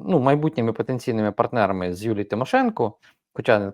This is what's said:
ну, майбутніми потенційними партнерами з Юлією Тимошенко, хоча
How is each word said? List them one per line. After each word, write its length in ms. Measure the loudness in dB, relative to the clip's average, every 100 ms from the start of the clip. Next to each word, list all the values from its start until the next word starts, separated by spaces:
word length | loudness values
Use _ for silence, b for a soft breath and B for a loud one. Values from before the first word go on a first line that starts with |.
| 0
ну, 100 | 2
майбутніми 540 | 4 2 0 0 -2
потенційними 600 | -2 -4 -4 -2 -2 0
партнерами 640 | 0 0 2 0 0 -4
з 100 | -4
Юлією 240 | -4 -4 -4
Тимошенко, 640 | -4 0 2 2 0 -4 -4 _ _ _
хоча 400 | -4 2 2 2